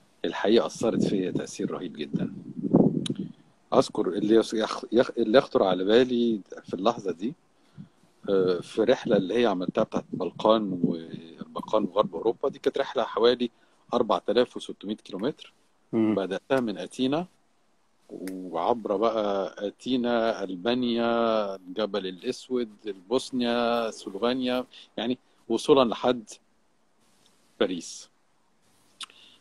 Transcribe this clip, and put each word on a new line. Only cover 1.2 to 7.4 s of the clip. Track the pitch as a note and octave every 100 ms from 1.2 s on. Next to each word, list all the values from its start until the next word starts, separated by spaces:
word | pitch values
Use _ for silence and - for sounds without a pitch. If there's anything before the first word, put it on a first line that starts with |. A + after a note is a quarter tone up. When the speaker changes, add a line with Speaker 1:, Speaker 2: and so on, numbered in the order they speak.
| F2+
Speaker 1:
تاثير | E2 - - F2+
رهيب | D#2 F2+
جدًا. | - D2 - - - - - - - - - - - - - _ _ _
اذكر | A#2 C3 - G2+
اللي | F2+ G#2 A2+
يخ-، | G#2+ A2 G#2 - -
يخ-، | A2 C3+ -
اللي | A2+ C3
يخطر | - -
على | G2 F#2
بالي | F#2 A2+ B2+ A#2+ A#2 G#2+ - -
في | -
اللحظه | F#2 G2+ A#2 G2
دي، | E2 G#2+ E3